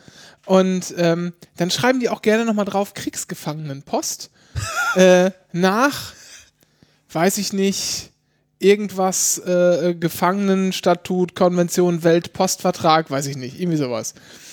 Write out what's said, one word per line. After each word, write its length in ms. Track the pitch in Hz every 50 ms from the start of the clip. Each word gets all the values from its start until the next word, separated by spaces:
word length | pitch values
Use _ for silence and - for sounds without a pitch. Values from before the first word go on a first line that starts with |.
| _ - - - - - - _ _
Und, 480 | - 190 190 185 190 185 185 175 - - 175
ähm, 340 | 175 165 170 170 175 175 170 _ - _ _
dann 140 | - 175 185
schreiben 280 | - - - 247 262 262
die 120 | 240 214
auch 100 | 214 -
gerne 240 | - 220 214 226 233
nochmal 220 | 226 214 208 202
drauf: 260 | 196 196 196 202 -
Kriegsgefangenenpost. 1400 | - - - 302 - - - - 180 - - 165 151 156 156 147 139 139 - - - 269 330 - - - - - _ _ _ _ _ -
<laughs> 320 | - 659 640 679 719 - -
Äh, 360 | 185 185 185 180 180 180 190 185 - _ _
nach, 600 | - 170 180 185 196 220 262 294 262 - - - - - - - - - - _ _ _ _ _ _ _ _ _ _ _ _ _
weiß 280 | - 160 170 196 - 208
ich 160 | 190 - 202
nicht, 560 | 196 196 196 190 - - - - - - - _ _ _ _ _ _ _ _ _ _
irgendwas, 800 | 175 190 202 208 214 190 190 190 185 190 185 - - - - -
äh, 560 | - 185 180 180 175 180 175 135 160 180 175 170
Gefangenenstatut, 1400 | 170 160 - - 185 175 190 202 202 196 190 190 190 190 180 - - 185 170 165 - - 185 180 180 175 -
Konvention, 680 | - 185 180 180 180 175 170 - 190 180 180 175 165 165
Weltpostvertrag, 1080 | 170 165 170 170 - - - 190 190 - - - 185 - - - 165 156 160 160 -
weiß 180 | 139 135 147 139
ich 100 | 139 131
nicht, 200 | 127 123 131 -
irgendwie 200 | 180 175 165 151
sowas. 340 | 139 123 120 110 110 - - - - - - - - -